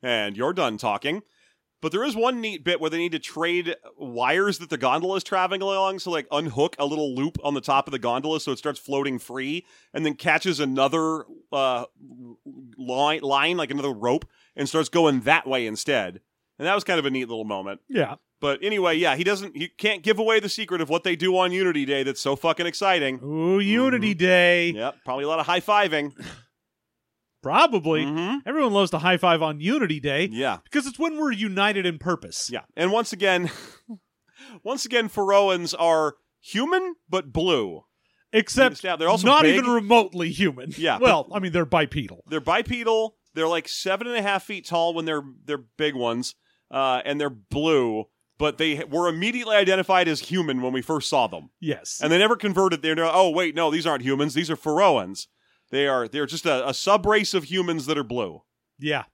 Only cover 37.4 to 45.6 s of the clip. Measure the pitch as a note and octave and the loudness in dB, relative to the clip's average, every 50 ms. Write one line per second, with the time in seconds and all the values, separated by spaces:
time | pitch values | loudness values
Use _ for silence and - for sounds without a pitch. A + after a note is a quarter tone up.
37.4 | E3 F#3 E3+ C3 G#2+ F#2+ E2 D#2 _ _ _ _ _ _ _ _ _ _ - A3 | 2 2 2 2 0 -2 -6 -14 _ _ _ _ _ _ _ _ _ _ 2 2
38.4 | G3+ - - B3 C4+ B3+ D3+ - - F#3 F3 D3+ D#3+ E3+ G#3 G#3 F#3 A#3 C#4 D4+ | 2 2 4 4 4 4 4 -2 -4 -4 -2 0 4 2 4 4 6 6 6 8
39.4 | D#4 D#4 - C4 B3+ A#3+ A#3+ A#3 G#3 G3+ A#3 A#3 G#3+ F#3 - F3+ E3+ E3 D3+ C3+ | 8 6 6 4 4 2 0 0 4 6 6 6 6 4 -2 -4 -4 -4 0 0
40.4 | G3+ E3+ C3+ B2 B2 E3 C#3 - D#4+ D#4+ A2+ G3 B3 B3 G3 D#3 C3+ - E3+ G#3 | 0 0 0 -2 -12 -12 -8 -2 0 0 2 4 6 4 4 4 2 -2 -6 -6
41.4 | F#3+ F3+ D#3 F3 E3 C3 - E3 D#3 C3+ - D3+ B2 F#2+ F#2+ - - - D3+ D#3+ | -6 -2 0 -2 0 2 2 2 2 0 -2 -6 -6 -8 -12 -18 -12 -6 -6 -4
42.4 | C3 D#3 F3 G#3+ A#3 F#3 B3 A#3+ A#3 A3+ A3+ A3 A3 A3 _ _ _ _ _ D#3 | 0 0 0 0 0 -2 -6 -4 0 0 2 2 0 -2 _ _ _ _ _ -2
43.4 | D#3+ D#3+ E3+ E3 D#3+ - - - - F#3+ F#3+ G3 A#3 A#3+ A#3+ A#3 G3+ G3+ G3 F#3+ | -2 0 0 -2 -4 -6 -10 -8 -4 -4 -4 -4 -4 -6 -4 -4 -2 -2 -2 -2
44.4 | - - G#3 F#3 D3+ - E3+ E3+ E3 E3+ E3+ E3 D#3+ D#3+ D#3 D3 C#3 C#3 B2+ _ | -4 -6 -12 -12 -10 -4 -2 0 0 0 -2 -2 -4 -2 -4 -4 -6 -8 -20 _
45.4 | _ - D3 C#3 | _ -8 -8 -8